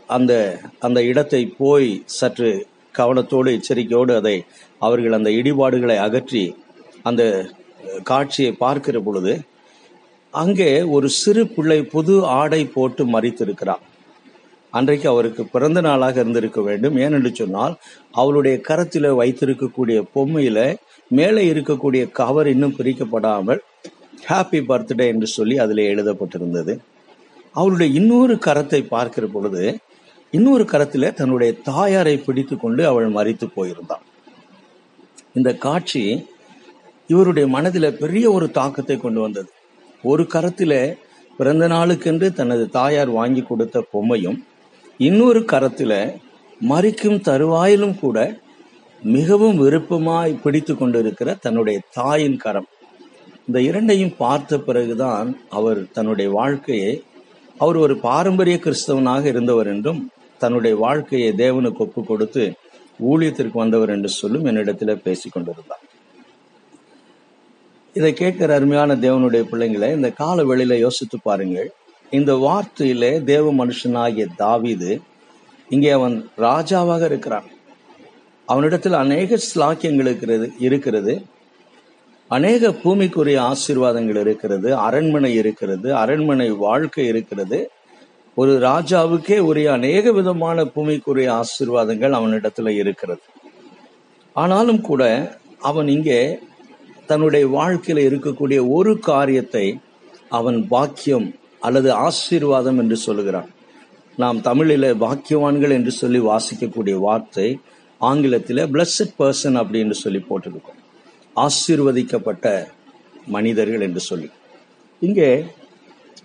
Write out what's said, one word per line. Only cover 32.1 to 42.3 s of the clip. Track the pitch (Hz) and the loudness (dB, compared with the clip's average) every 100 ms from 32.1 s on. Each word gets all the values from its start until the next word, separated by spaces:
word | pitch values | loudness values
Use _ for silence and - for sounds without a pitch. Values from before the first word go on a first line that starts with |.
| 139 | 0
பிடித்து | 139 127 135 139 | -2 -4 -4 -4
கொண்டு | 117 120 165 | -2 0 2
அவள் | 123 113 | 2 2
மரித்து | 104 104 113 104 | 0 -2 -2 -8
போயிருந்தாள். | - 92 87 85 82 _ _ _ - _ _ _ _ _ _ _ - _ | -6 -8 -8 -12 -12 _ _ _ -20 _ _ _ _ _ _ _ -20 _
இந்த | 127 127 | -2 0
காட்சி | 123 135 165 175 143 101 135 - _ _ - - - - _ - | 0 -2 -4 -4 -4 -2 -4 -8 _ _ -20 -20 -20 -20 _ 0
இவருடைய | 170 185 151 135 | 4 4 4 2
மனதிலே | 131 170 180 151 | 2 0 0 0
பெரிய | 117 151 190 233 | -2 -2 2 2
ஒரு | 190 165 | 2 0
தாக்கத்தை | 147 135 135 127 131 | -2 -2 -4 -4 -4
கொண்டு | 120 113 | -2 -4
வந்தது. | 107 101 95 _ _ _ _ _ | -4 -6 -12 _ _ _ _ _
ஒரு | 120 151 | 0 0
கரத்திலே | 170 165 175 175 175 139 135 175 _ _ _ - | 0 -2 -2 -2 0 2 0 -6 _ _ _ -2
பிறந்த | 135 156 165 | 0 2 2
நாளுக்கென்று | 165 170 175 165 165 190 | 2 2 0 0 0 0